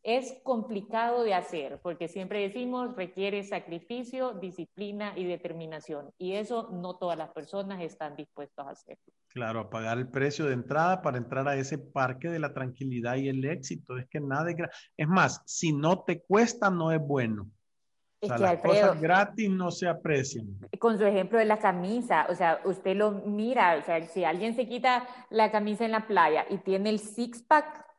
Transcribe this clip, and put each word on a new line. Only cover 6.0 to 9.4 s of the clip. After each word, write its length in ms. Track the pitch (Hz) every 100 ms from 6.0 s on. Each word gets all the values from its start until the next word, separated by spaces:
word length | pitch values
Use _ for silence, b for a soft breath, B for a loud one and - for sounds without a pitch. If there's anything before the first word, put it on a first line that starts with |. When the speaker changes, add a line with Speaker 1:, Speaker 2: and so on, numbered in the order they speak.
| 143 _
Speaker 1:
Y 180 | 180
eso 340 | 196 214 233 -
no 240 | 185 180
todas 240 | 180 180 160
las 120 | 156
personas 500 | 160 143 196 196 190
están 320 | 165 - 156
dispuestas 520 | 147 147 - 143 - 139
a 20 |
hacer. 280 | - - - _ _ _
Speaker 2:
Claro, 280 | 127